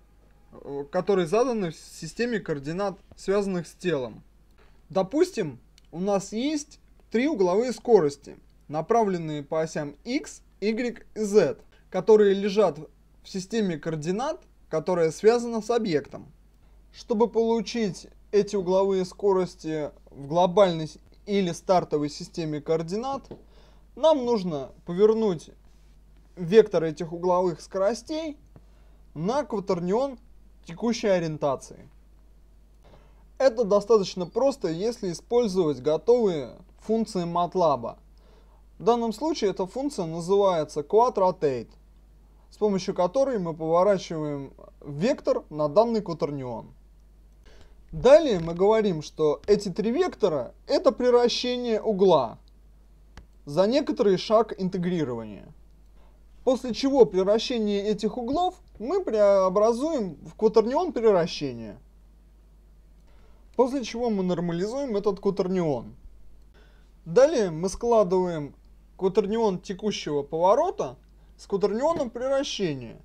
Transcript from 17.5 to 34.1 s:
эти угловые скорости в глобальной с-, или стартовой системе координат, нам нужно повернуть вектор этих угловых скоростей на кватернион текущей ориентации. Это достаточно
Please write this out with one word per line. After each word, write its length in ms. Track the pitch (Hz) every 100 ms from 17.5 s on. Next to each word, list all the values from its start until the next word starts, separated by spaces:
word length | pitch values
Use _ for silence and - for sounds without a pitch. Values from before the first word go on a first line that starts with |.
| 226 196 233 208 151 - - -
эти 240 | 208 202 202
угловые 500 | 180 185 196 190 185
скорости 840 | - 202 185 180 - 156 156 147 - -
в 180 | 131 139
глобальной 600 | 165 185 185 190 165 156
с-, 100 | - - - -
или 260 | 202 180
стартовой 580 | 160 - 180 165 151 147
системе 500 | - 180 - 156 151
координат, 640 | 147 165 165 202 262 269 - - - - - - - -
нам 300 | 311 302 240
нужно 460 | 233 180 147 127 - -
повернуть 680 | 175 214 220 220 160 - - - - - - - - - -
вектор 480 | 170 214 214 170
этих 300 | 160 156 175
угловых 480 | 170 180 180 185 156
скоростей 760 | - 190 196 233 - 311 320 285 - - - - - - -
на 320 | 147 175 277 269
кватернион 720 | 208 185 180 180 220 277 254 - - - - -
текущей 420 | 165 233 226 220
ориентации. 840 | 185 165 151 147 131 - - - - - - - - _ - _ _ - - - - - -
Это 260 | 269 226
достаточно 640 | 202 202 202 226 180